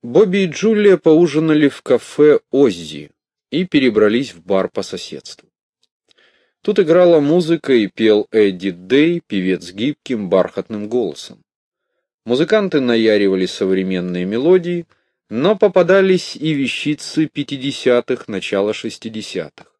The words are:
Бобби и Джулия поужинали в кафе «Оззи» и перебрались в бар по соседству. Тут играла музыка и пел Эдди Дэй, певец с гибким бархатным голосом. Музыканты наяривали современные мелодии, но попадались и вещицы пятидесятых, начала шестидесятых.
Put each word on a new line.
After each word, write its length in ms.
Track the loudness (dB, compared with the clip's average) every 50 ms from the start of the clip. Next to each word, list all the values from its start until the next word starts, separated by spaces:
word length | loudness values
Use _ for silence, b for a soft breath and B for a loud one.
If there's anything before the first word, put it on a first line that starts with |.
Бобби 380 | -12 0 2 2 2 2 2 -2
и 80 | -2
Джулия 500 | -2 -4 -2 -2 0 0 4 4 4 4
поужинали 720 | 4 _ 4 6 6 4 2 2 -2 0 2 2 2 2 0
в 120 | 0 -4
кафе 600 | _ 0 0 0 0 -6 0 4 4 4 4 4 _ _
«Оззи» 600 | 2 2 2 2 2 -4 -12 -14 -14 -16 -16 -18 _ _ _ _ _ _ _ _
и 140 | -6 -6 -4
перебрались 720 | 0 0 2 2 2 2 4 2 4 2 0 -4 -6 -12
в 100 | -20 _
бар 240 | -2 -2 -2 -2
по 160 | -2 _ -8 -8
соседству. 640 | -8 -12 -12 -12 -14 -16 -16 _ -20 -20 _ _ _ _ _ _ _ _ _ _ _ _ _ _ _ _ _ _ _ _ _ _ _ _ _
Тут 180 | _ -2 0 0
играла 420 | 2 4 4 4 6 6 4 4
музыка 500 | 4 2 2 0 2 0 -2 -2 0 2
и 160 | 2 2 2
пел 400 | 0 _ 0 2 4 4 2 2 _
Эдди 400 | 2 2 2 2 0 -4 -8 -8
Дэй, 500 | -8 -8 -4 0 2 2 2 2 -2 -4
певец 460 | _ _ -6 -4 -2 -2 -4 -4 -6
с 40 | -14
гибким 580 | -10 -6 -6 -6 -6 _ _ -8 -6 -6 -2 0
бархатным 600 | 0 0 0 0 -4 -10 -10 _ -10 -10 -8 -4
голосом. 520 | -4 -4 -4 -4 -8 -12 -18 -20 -20 _ _ _ _ _ _ _ _ _ _ _ _ _ _ _ _ _ _
Музыканты 560 | -4 -2 -2 0 0 0 0 0 0 -2 -2
наяривали 640 | 0 2 0 2 2 2 2 2 2 2 0 0 -2
современные 800 | -4 -4 -4 -2 -2 0 -2 -2 -4 -4 -6 -6 -6 -6 -6 -6
мелодии, 600 | -4 -4 -2 2 2 2 2 0 -4 -8 -8 -10 _ _ _ _ _ _ _ _ _
но 260 | -6 -2 0 0 0
попадались 800 | 2 0 2 2 2 2 4 4 2 4 2 2 0 -2 -8 -12
и 160 | -6 -4 -4
вещицы 760 | -2 -2 -4 -4 -6 -6 -4 -6 -6 -6 -8 -6 -4 -4 -4
пятидесятых, 1000 | -2 _ -10 -10 -8 -10 -8 -8 -8 -8 -2 0 2 2 2 0 -2 -8 -8 -6
начала 460 | -10 -10 -8 -6 -4 -4 -2 -2 -2 -4
шестидесятых. 1000 | -6 -10 -12 -12 -12 -14 -12 -12 -12 -14 -10 -10 -10 -10 -10 _ -20 -20 _ _